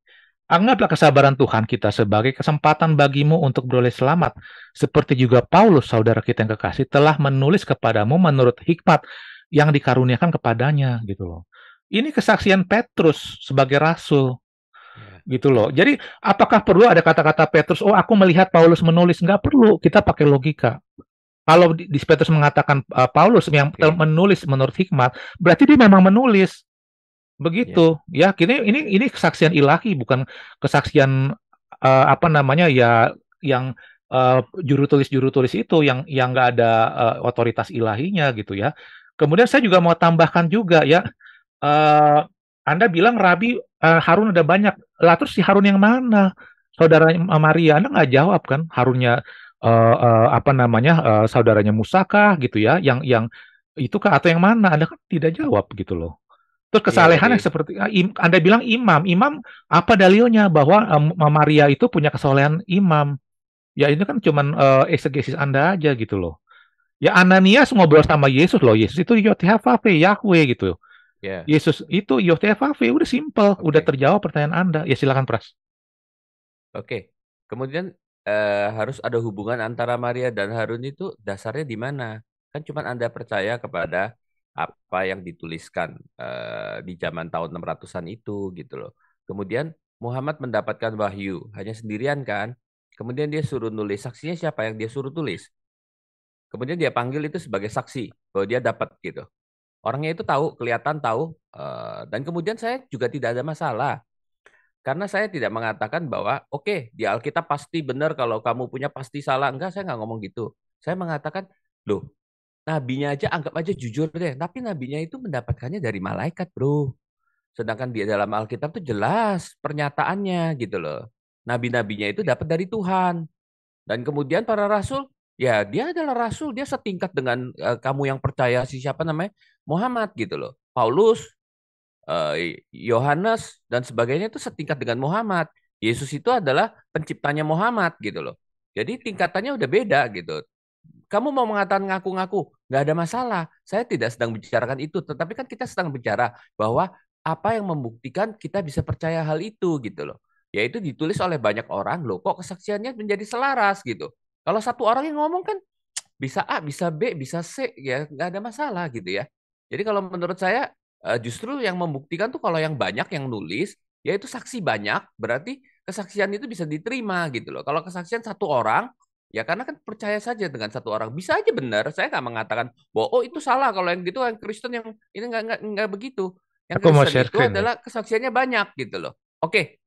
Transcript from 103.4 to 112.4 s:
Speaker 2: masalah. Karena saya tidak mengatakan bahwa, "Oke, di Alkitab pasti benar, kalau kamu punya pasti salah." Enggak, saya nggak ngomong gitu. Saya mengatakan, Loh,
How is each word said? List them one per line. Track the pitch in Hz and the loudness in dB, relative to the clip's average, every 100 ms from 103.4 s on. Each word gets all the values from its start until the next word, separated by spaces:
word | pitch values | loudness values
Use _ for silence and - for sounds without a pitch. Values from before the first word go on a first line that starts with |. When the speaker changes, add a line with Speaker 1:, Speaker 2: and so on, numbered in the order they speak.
| 143 | -8
Speaker 2:
masalah. | 156 160 110 135 117 _ _ _ _ _ _ _ _ | -8 -8 -6 -6 -8 _ _ _ _ _ _ _ _
Karena | - 143 196 | -8 -8 -6
saya | 196 214 | -6 -6
tidak | 180 107 | -6 -6
mengatakan | 113 117 101 110 156 165 | -6 -8 -8 -8 -8 -8
bahwa, | 95 95 135 - | -8 -6 -6 -8
"Oke, | 147 - 196 120 | -12 -8 -10 -10
di | _ 107 | _ -6
Alkitab | 104 147 170 160 | -6 -6 -8 -6
pasti | 147 - 165 139 | -8 -8 -10 -8
benar, | 127 156 156 | -6 -6 -4
kalau | 120 113 | -6 -6
kamu | 120 117 123 | -6 -8 -8
punya | 135 139 | -10 -12
pasti | - 135 147 | -12 -16 -14
salah." | 143 135 139 | -6 -4 -4
Enggak, | 131 185 | -6 -12
saya | 180 190 | -12 -12
nggak | 120 | -10
ngomong | 110 113 95 | -10 -12 -14
gitu. | - 107 _ _ _ | -12 -14 _ _ _
Saya | - 180 | -10 -10
mengatakan, | 175 151 156 185 190 _ _ _ | -8 -10 -10 -12 -16 _ _ _
Loh, | - 98 - _ _ _ | -8 -8 -8 _ _ _